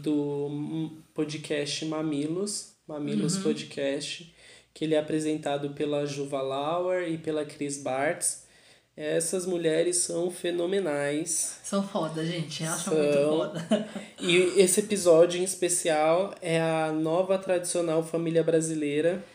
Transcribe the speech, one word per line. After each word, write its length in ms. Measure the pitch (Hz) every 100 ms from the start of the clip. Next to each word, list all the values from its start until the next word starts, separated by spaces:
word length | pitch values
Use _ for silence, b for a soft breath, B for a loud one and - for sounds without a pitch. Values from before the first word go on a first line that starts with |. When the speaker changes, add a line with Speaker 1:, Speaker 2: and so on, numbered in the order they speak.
Speaker 1:
do 880 | 151 147 143 143 143 147 151 160 160 - -
podcast 720 | - 151 151 147 147 147 -
Mamilos, 880 | 160 156 156 143 151 175 202 - - _ -
Mamilos 500 | 151 147 - 160 190
Speaker 2:
Uhum. 60 |
Speaker 1:
Podcast, 920 | 156 147 - 147 139 143 147 - - B B B B
que 120 | - 156
ele 80 |
é 40 | 151
apresentado 720 | 151 156 156 156 151 143 143
pela 360 | 143 147 147 147
Juva 340 | 139 139 139
Lauer 680 | 135 139 147 175 180 185 170
e 60 | 160
pela 260 | 160 151
Cris 320 | 147 - 143 139
Bartz. 680 | 135 131 151 175 - - b b b b b -
Essas 480 | 151 165 165 190
mulheres 540 | 180 175 160 160 175 175
são 320 | - 170 180
fenomenais. 1300 | 185 175 175 175 196 170 143 143 147 170 - - -
Speaker 2:
São 240 | - 196 196
foda, 380 | 202 156 156
gente. 400 | 160 175 151 -
Elas 160 | 160 170
são 140 | 196
Speaker 1:
São. 420 | 156 147 143 147 160
Speaker 2:
muito 240 | 156 165
foda. 280 | - 214 -
<laughs> 240 | 196 - -
Speaker 1:
E 180 | 185 175 180 196
esse 220 | 185 214
episódio 580 | 202 196 175 160 170 180
em 60 |
especial 920 | 185 - 175 - 170 151 156 170 - -
é 180 | 175 165
a 320 | 160 160 156
nova 460 | 156 160 170 185 190
tradicional 680 | 190 180 175 175 170 160
família 400 | 165 165 165 165
brasileira. 800 | 160 165 160 156 147 147 170 190 B